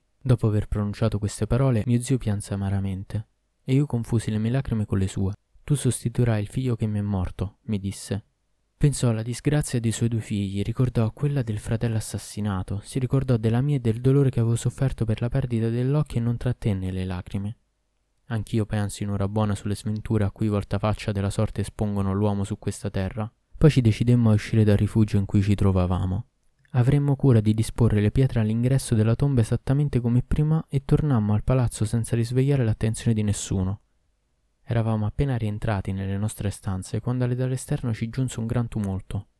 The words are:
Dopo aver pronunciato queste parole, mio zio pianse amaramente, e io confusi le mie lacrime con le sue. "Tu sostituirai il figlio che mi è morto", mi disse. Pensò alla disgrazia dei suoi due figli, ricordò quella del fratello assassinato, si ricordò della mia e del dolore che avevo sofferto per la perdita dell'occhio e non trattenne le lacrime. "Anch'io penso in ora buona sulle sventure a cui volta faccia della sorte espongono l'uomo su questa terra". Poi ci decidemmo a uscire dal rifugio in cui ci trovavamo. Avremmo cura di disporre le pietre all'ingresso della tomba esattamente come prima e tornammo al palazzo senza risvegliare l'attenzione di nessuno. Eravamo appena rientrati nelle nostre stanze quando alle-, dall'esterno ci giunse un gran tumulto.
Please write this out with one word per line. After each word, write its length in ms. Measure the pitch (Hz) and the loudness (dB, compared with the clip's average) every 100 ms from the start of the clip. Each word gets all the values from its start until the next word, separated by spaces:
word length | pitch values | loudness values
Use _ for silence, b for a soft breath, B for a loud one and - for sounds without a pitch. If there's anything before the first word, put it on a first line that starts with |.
| _ _ - | _ _ 0
Dopo 220 | 117 113 | 2 2
aver 180 | 104 - | 0 -2
pronunciato 540 | 104 104 101 113 104 | -2 -4 -2 -2 -2
queste 260 | 104 - 104 | -4 -4 -2
parole, 380 | 117 135 117 104 | 0 2 0 0
mio 140 | 120 | 0
zio 180 | 120 131 | 0 -2
pianse 340 | - 101 - | -2 -4 -4
amaramente, 760 | 98 98 98 98 95 101 - - _ _ _ | -4 -2 -2 -2 -6 -6 -8 -10 _ _ _
e 120 | - | 0
io 120 | 135 147 | 0 2
confusi 460 | 120 113 117 110 | -2 -2 -2 0
le 60 | 110 | -2
mie 120 | 110 | 0
lacrime 340 | 131 - 113 | -2 -2 -4
con 140 | 104 101 | 0 0
le 80 | 95 | 0
sue. 260 | - 98 104 _ _ | -2 -4 -4 _ _
"Tu 140 | - 143 | -2 0
sostituirai 640 | 127 - - 117 120 107 | 0 -2 -2 0 0 0
il 80 | 104 | -2
figlio 260 | - 131 | -4 -2
che 140 | 117 110 | -2 -2
mi 100 | 104 | -2
è 20 | |
morto", 580 | 101 98 90 - 92 - - | -2 -2 -2 -4 -8 -8 -6
mi 120 | 104 | -4
disse. 460 | 98 - - 98 - _ _ _ _ - | -4 -8 -6 -6 -6 _ _ _ _ 0
Pensò 340 | 151 131 127 | 2 2 0
alla 120 | 110 | 0
disgrazia 560 | 110 120 - 147 139 123 | -4 -4 0 0 0 0
dei 140 | 113 | 0
suoi 160 | 107 117 | 0 0
due 100 | 117 | -2
figli, 460 | - 104 101 98 | -2 -2 -2 -2
ricordò 480 | 98 113 123 120 113 | -2 0 0 2 0
quella 300 | - 147 143 | 0 -2 -2
del 160 | 120 107 | -2 -4
fratello 360 | - 113 120 | -4 -2 -2
assassinato, 840 | 110 - 98 - - 104 95 92 101 | -2 -4 -8 -8 -6 -2 -2 -4 -8
si 160 | - 139 | -6 -4
ricordò 380 | 127 135 135 120 | 0 0 2 0
della 240 | 110 117 | 2 0
mia 160 | 139 143 | 2 0
e 20 | |
del 220 | 120 113 | 0 0
dolore 300 | 127 139 135 | 2 4 4
che 100 | 117 | 2
avevo 160 | 113 117 | 2 0
sofferto 480 | - - 135 - | -2 -2 -2 0
per 160 | 110 110 | -2 -2
la 80 | 120 | -2
perdita 400 | 135 131 117 113 | -2 0 0 0
dell'occhio 500 | 117 127 147 147 - | 0 0 0 0 -2
e 60 | |
non 120 | 117 120 | -2 -2
trattenne 540 | 127 120 120 95 92 | -2 -2 -2 -2 -2
le 140 | 92 | -4
lacrime. 540 | 92 90 - 101 101 110 _ _ _ _ _ _ | -4 -6 -6 -6 -6 -8 _ _ _ _ _ _
"Anch'io 420 | - 117 101 113 104 | -6 -6 -2 -2 0
penso 380 | 107 104 - | -2 -4 -4
in 60 | 101 | -4
ora 180 | 101 98 | -2 -2
buona 260 | 107 107 | 0 0
sulle 220 | 101 104 101 | 0 -4 -4
sventure 480 | 107 107 - 110 | -4 -6 -2 0
a 80 | 101 | 0
cui 160 | - 110 | 0 0
volta 320 | 104 - 101 | 0 -2 -2
faccia 320 | 107 104 - | 0 -2 -2
della 180 | 98 98 | -2 -2
sorte 300 | 95 107 - | 0 -2 -2
espongono 520 | 98 - 107 101 98 | -6 -4 -2 0 0
l'uomo 300 | 95 104 101 | 0 0 0
su 160 | 98 107 | -2 -4
questa 320 | - - 104 | -6 -6 -6
terra". 420 | 98 95 - 107 - _ - | -4 -4 -4 -8 -10 _ 6
Poi 140 | 156 | 6
ci 100 | 135 | 8
decidemmo 500 | 113 107 120 120 113 | 4 4 4 6 6
a 40 | |
uscire 300 | 107 - 110 | 4 4 4
dal 120 | 107 101 | 6 6
rifugio 420 | 101 113 107 104 | 4 4 2 2
in 60 | |
cui 160 | 98 104 | 2 2
ci 140 | 98 | 2
trovavamo. 720 | 101 98 92 90 90 92 95 - _ _ _ _ | 4 4 4 2 0 0 -4 -6 _ _ _ _
Avremmo 460 | 127 120 143 143 135 | 0 2 2 2 2
cura 240 | 139 117 | 4 6
di 140 | 107 | 4
disporre 480 | 110 110 - 113 107 | 2 0 2 2 4
le 80 | 104 | 2
pietre 280 | 120 131 117 | 4 2 2
all'ingresso 560 | 107 113 123 135 - | 0 2 2 0 2
della 200 | 113 110 | 2 2
tomba 260 | 117 143 131 | 2 2 2
esattamente 580 | 110 120 - 135 147 131 | 2 0 0 0 2 0
come 240 | 120 120 | 2 0
prima 400 | - - 151 160 - | 2 0 2 0 0
e 160 | 139 | -4
tornammo 480 | - 147 151 123 104 | 2 2 4 2 2
al 100 | 107 | 2
palazzo 440 | - 127 120 - 107 | 2 2 0 -2 -2
senza 300 | 117 113 117 | -2 -2 -2
risvegliare 480 | 113 127 135 139 | 0 0 2 2
l'attenzione 500 | 113 107 113 110 - | 0 0 -2 -2 0
di 80 | 110 | 0
nessuno. 580 | 104 98 - 98 92 101 _ _ _ _ _ _ _ _ | 0 -2 -2 -2 -2 -4 _ _ _ _ _ _ _ _
Eravamo 440 | - 117 113 110 107 | -4 -2 0 0 -2
appena 300 | - 143 123 | -2 -2 -2
rientrati 560 | 107 104 - 101 92 | -4 -4 -2 -2 -4
nelle 260 | 95 95 98 | -4 -4 -2
nostre 320 | 107 - 101 | -4 -4 -6
stanze 500 | - - 92 - 110 | -4 -6 -6 -4 -6
quando 240 | 113 127 | -4 -2
alle-, 100 | 123 | -2
dall'esterno 600 | 123 127 131 - 147 127 | -2 -2 -4 -4 -4 -2
ci 160 | 110 113 | -4 -4
giunse 300 | 113 131 - | -2 -4 -4
un 60 | 113 | -4
gran 220 | 120 117 | -2 -2
tumulto. 600 | 117 101 95 - - - _ | -4 -4 -4 -6 -8 -10 _